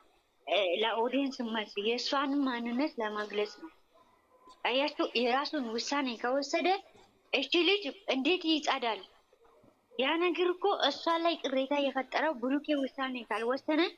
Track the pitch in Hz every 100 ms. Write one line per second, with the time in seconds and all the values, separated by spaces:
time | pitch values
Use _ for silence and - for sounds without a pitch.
0 | - _ _ _ - 170 190 180 220 220
1 | 233 254 277 262 233 226 208 - 202 247
2 | - 285 285 285 269 240 233 240 311 277
3 | 214 214 208 208 208 - 320 - _ _
4 | - _ _ _ - - 190 254 294 285
5 | 330 226 247 254 294 311 240 226 - 285
6 | 262 220 247 277 277 330 320 392 - -
7 | - _ _ - 269 339 339 403 311 -
8 | - 262 262 370 330 311 269 269 233 196
9 | - _ _ _ _ - - _ _ -
10 | 269 330 359 311 359 359 392 392 269 277
11 | - 330 339 330 294 262 269 294 277 262
12 | 262 - 294 262 247 285 294 294 269 -
13 | 262 254 226 233 233 262 - 311 370